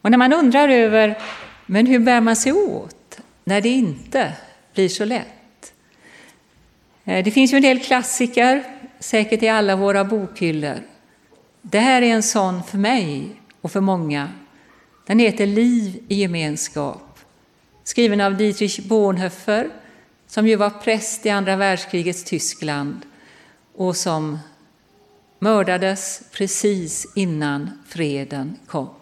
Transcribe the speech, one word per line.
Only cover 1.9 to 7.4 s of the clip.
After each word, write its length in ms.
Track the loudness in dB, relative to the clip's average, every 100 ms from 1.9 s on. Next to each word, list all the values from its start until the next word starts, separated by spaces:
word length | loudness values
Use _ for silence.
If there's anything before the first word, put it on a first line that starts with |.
| 4
bär 220 | 4 4
man 160 | 4 2
sig 160 | 2
åt 680 | 2 0 -2 -10 -18 _ -20 -20 _
när 160 | -2 0
det 80 | 2
inte 680 | 2 0 -2 -4 -2 -2 -4 -16 -20 _
blir 140 | -2 0
så 160 | 0
lätt? 720 | -4 -4 -6 -18 _ _ -20 _ _ _ -20 -20 -20 _ _ _ _ _ _ _
Eh, 200 | -4 -2
det 60 | 0
finns 220 | 4